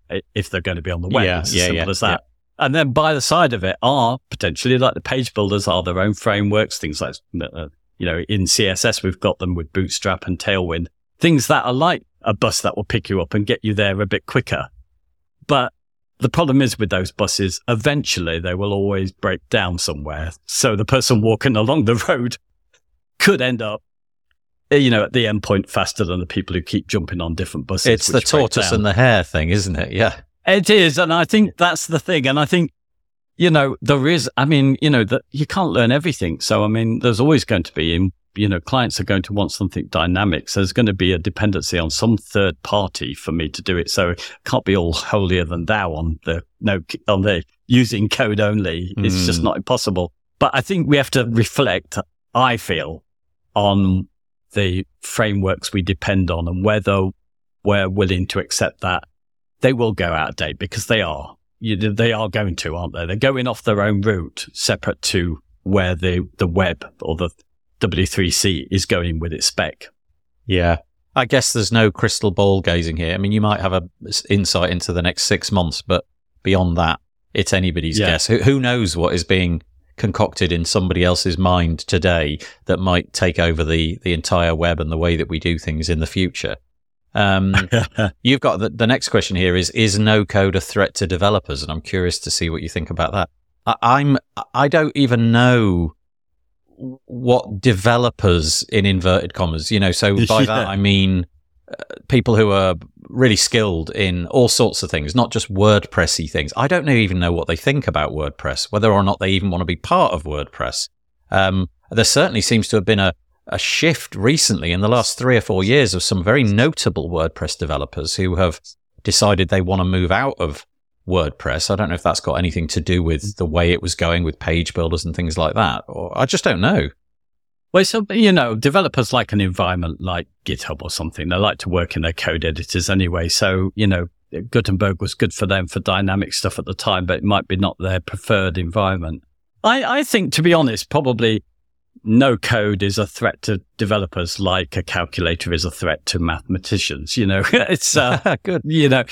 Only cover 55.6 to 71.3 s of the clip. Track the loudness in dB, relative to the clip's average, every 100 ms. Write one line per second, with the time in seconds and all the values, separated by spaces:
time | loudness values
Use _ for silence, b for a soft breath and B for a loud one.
55.6 | -2 -4 -2 -2 0 0 0 -2 -4 -2
56.6 | 0 0 0 0 0 -6 _ _ _ _
57.6 | 0 0 0 0 0 0 -2 -4 -4 -2
58.6 | -2 -4 -4 -4 -6 _ _ _ _ _
59.6 | 0 2 -2 0 -2 -2 -4 -6 -8 -8
60.6 | -8 -8 -2 0 0 -6 -12 -20 _ _
61.6 | -6 -2 -2 0 0 0 -4 -4 -4 -4
62.6 | -6 -6 -8 -6 -6 0 0 0 -4 -4
63.6 | -2 0 2 0 0 -2 -4 -12 -16 -6
64.6 | -4 -2 -4 -6 -4 -2 -2 -6 _ _
65.6 | -2 0 0 0 -2 -2 -4 -4 -2 0
66.6 | 0 -2 -12 _ -6 -4 -4 _ _ _
67.6 | _ -6 -2 0 -2 0 -2 0 0 -2
68.6 | -2 -4 0 -2 -2 -4 -6 -4 -4 -2
69.6 | -4 -6 -20 _ _ _ _ _ -2 0
70.6 | 2 0 _ _ _ -2 2